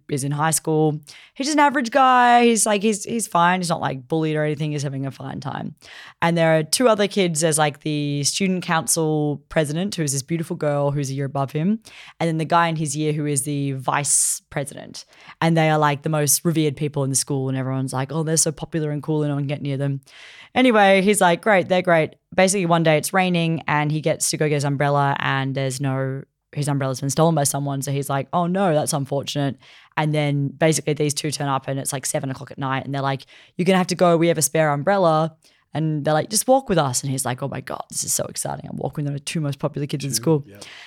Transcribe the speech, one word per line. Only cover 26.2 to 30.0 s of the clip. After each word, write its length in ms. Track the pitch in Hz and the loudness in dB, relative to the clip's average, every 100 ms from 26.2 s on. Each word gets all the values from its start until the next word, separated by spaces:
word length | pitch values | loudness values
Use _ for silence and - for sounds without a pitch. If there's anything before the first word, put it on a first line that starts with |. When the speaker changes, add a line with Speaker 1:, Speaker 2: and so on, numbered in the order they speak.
| - _ _ | -12 _ _
Speaker 1:
his 160 | - 143 | -6 -2
umbrella's 320 | 143 135 131 | -2 -2 -4
been 100 | 139 | -2
stolen 240 | 135 165 | 2 2
by 100 | 156 | 2
someone. 380 | 143 143 143 139 | 0 -2 -4 -6
So 80 | 139 | -4
he's 180 | 139 139 | -4 -2
like, 200 | 139 131 | -4 -2
"Oh 140 | 175 175 | -2 0
no, 260 | 185 196 | 0 2
that's 180 | 151 - | 2 0
unfortunate." 640 | 156 135 143 - 147 139 - - - - | -2 -4 -4 -4 -4 -4 -4 -12 -20 -10
And 180 | - | -4